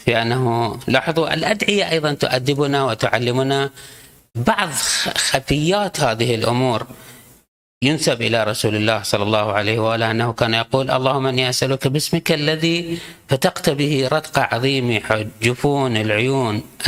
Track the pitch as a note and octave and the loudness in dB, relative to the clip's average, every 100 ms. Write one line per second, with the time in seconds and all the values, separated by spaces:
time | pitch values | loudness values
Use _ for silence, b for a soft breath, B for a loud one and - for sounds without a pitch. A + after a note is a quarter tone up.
0 | - A2+ A#2 B2+ B2+ A#2 A#2 B2 - B2+ | 0 0 0 0 0 0 -2 -4 0 0
1 | E3+ D#3+ D3+ D#3 D#3 G#3+ - G3+ E3+ E3 | 2 -2 0 -2 -2 -2 0 0 0 0
2 | D3+ C#3 C3+ C3 B2+ C#3+ C#3+ C#3 C3 A2 | 0 -2 0 0 0 0 0 0 0 0
3 | B2+ A#2 A#2+ B2 C3+ C#3 C#3 B B B | 0 0 0 0 0 0 -2 B B B
4 | B B B A#2 B2 G3+ F3+ C3+ - - | B B B -2 0 0 -2 -4 -2 -2
5 | - - - C#3 - C#3+ D#3 G3+ G3 - | -2 -2 0 -2 0 0 2 0 -2 0
6 | C3 A2+ A#2 A2+ A2+ A#2+ C3 A2+ - B | 0 0 0 0 0 2 2 0 -6 B
7 | B B B B _ _ _ - C3 D#3 | B B B B _ _ _ -2 0 2
8 | D#3+ A#2+ A2+ A2+ G#2+ A2 A2 G#2+ G#2+ A2 | 0 0 0 2 0 0 0 2 2 0
9 | - G#2+ G#2 G#2+ G#2+ G2+ G#2 A2 A2 A2+ | 0 0 2 2 2 0 0 0 0 0
10 | A2+ A2+ A#2 A2+ A#2 A2+ A2+ C3+ C3 C3 | 0 0 -2 0 0 0 0 0 0 0
11 | C3 C#3 C3+ B2+ B2+ B2 C3 C3+ C#3 D3 | 0 0 0 0 0 0 0 0 0 -2
12 | - E3+ - D#3 D3 D#3+ E3 E3+ E3+ E3+ | 0 -2 0 0 0 0 0 0 -2 -8
13 | B B - C3 F#3 - - C#3 C#3+ C#3 | B B -4 0 0 0 -2 0 0 0
14 | C3 D#3 - C#3 - A#2 C3 C3+ A#2+ G#2+ | 0 -2 0 0 0 0 2 2 2 0
15 | - G#2+ G#2+ - A#2 B2 D3 C#3+ C3 A2 | 2 0 0 -2 0 2 0 2 2 0
16 | A2 G#2+ B2+ C3+ A#2 G#2 - - | 0 0 2 0 0 -2 -6 -4